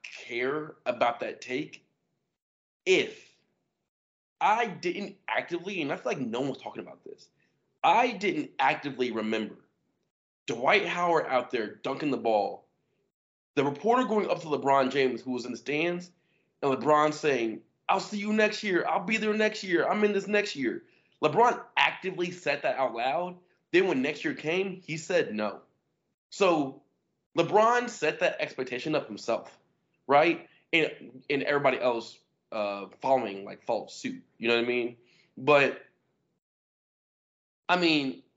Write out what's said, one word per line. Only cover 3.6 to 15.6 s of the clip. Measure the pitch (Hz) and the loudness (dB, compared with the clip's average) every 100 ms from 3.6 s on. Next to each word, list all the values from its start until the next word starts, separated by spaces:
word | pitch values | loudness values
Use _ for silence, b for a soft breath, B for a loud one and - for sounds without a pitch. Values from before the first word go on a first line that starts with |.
| _ _ _ _ _ _ _ _ | _ _ _ _ _ _ _ _
I | 180 214 233 | 2 2 0
didn't | 151 175 202 190 - - | -4 -6 -4 -8 -12 -4
actively, | 214 208 170 180 190 | -4 -2 -6 -6 -6
and | 139 | -4
I | 180 | -4
feel | - | -4
like | 165 | -4
no | 117 117 | -4 -4
one's | 143 127 | -4 -6
talking | 107 110 | -12 -14
about | 98 - - | -14 -18 -20
this, | - - _ _ _ _ _ | -20 -20 _ _ _ _ _
I | 151 196 254 | 2 4 2
didn't | 202 196 156 135 - | 0 -2 -2 -4 0
actively | 135 151 143 123 127 | 0 0 -4 -4 -2
remember | 110 110 110 107 - _ _ _ _ _ _ _ _ - | -2 -2 -2 -4 -10 _ _ _ _ _ _ _ _ -8
Dwight | 117 135 202 170 | -2 2 2 0
Howard | 175 175 160 127 | -2 2 2 2
out | 127 123 | 0 0
there | 120 104 - | -4 -4 -6
dunking | 135 135 156 | -6 -4 -2
the | 120 | 0
ball, | 113 107 95 - _ _ _ _ _ _ _ _ _ - | 2 2 0 -6 _ _ _ _ _ _ _ _ _ 0
the | |
reporter | 139 135 214 247 | 0 0 2 2
going | 226 214 175 | 4 0 0
up | - | -2
to | 160 | -2
LeBron | 139 127 139 131 | -2 2 4 4
James, | 139 131 113 | 2 0 0
who | 131 | -6
was | 123 120 | -8 -6
in | |
the | |
stands, | 117 | -8